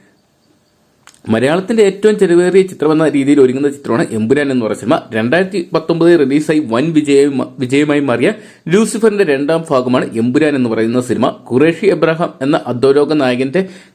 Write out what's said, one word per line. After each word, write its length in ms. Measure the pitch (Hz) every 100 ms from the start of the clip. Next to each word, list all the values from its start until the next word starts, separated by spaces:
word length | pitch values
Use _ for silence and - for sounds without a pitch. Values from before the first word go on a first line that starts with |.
| _ _ _ _ _ _ _ _ _ _ - _ -
മലയാളത്തിന്റെ 540 | 110 135 175 185 226
ഏറ്റവും 360 | 196 190 214 202
ചെലവേറിയ 420 | 180 170 180 190
ചിത്രമെന്ന 460 | 185 - 151 156 156
രീതിയിൽ 340 | 143 135 143
ഒരുങ്ങുന്ന 280 | 127 131 143
ചിത്രമാണ് 360 | 143 117 117 -
എമ്പുരാൻ 400 | 110 110 143 139
എന്ന് 140 | 127 107
പറയുന്ന 140 | 101
സിനിമ. 200 | 104 - -
രണ്ടായിരത്തി 560 | 113 117 170 190 190 -
പത്തൊമ്പത് 460 | 160 165 165 170 170
റിലീസായി 400 | 131 147 151 156
വൻ 340 | 117 113 160
വിജയമായി 440 | 156 143 139 143 127
മ-, 160 | 123 -
വിജയമായി 400 | 123 139 151 147
മാറിയ 340 | 139 117 165 214 - - -
ലൂസിഫറിന്റെ 560 | 196 220 214 220 202
രണ്ടാം 420 | 170 135 143 165 165
ഭാഗമാണ് 480 | 131 127 127 - 113
എമ്പുരാൻ 380 | 123 143 151 139
എന്ന് 140 | 120
പറയുന്ന 320 | 110 113 123
സിനിമ. 260 | 123 107 131 - -
ഖുറേഷി 340 | 123 160 160 196
എബ്രഹാം 480 | 165 160 160 175 -
എന്ന 180 | 135 160 123
അധോലോക 460 | 120 135 143 143
നായകന്റെ 540 | 151 127 123 135 175 185 - -